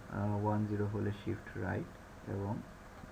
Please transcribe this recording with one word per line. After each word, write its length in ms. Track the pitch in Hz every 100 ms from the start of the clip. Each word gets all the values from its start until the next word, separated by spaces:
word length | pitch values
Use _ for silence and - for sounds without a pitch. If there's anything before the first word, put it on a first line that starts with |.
| -
আহ, 340 | 98 104 104
ওয়ান 220 | 104 107 104
জিরো 200 | 104 101
হলে 260 | 104 101 104
শিফট 340 | - 101 - -
রাইট 720 | 95 95 170 - - - -
এবং 280 | 101 98 110 - - - - -